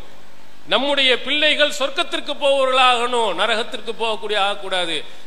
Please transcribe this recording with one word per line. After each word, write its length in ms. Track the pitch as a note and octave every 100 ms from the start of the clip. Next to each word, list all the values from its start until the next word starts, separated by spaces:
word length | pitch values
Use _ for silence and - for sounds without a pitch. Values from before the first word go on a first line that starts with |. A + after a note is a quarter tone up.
| - - - - - - -
நம்முடைய 560 | G3+ C#4 C#4+ C4 A#3+
பிள்ளைகள் 480 | A#3+ D4 D4+ C4+ D4
சொர்க்கத்திற்கு 640 | - C4 - E4 E4+ -
போவர்களாகணும், 1000 | C4+ C#4 C#4 C4 C4 B3+ B3 A#3+ B3 A3
நரகத்திற்கு 580 | E3+ G#3+ A3 A#3 B3+ A3
போகக்கூடிய 440 | G#3 A3+ G#3+ G#3+ G#3
ஆகக்கூடாது. 680 | G3 G3+ F#3+ F#3 F3 D#3 - -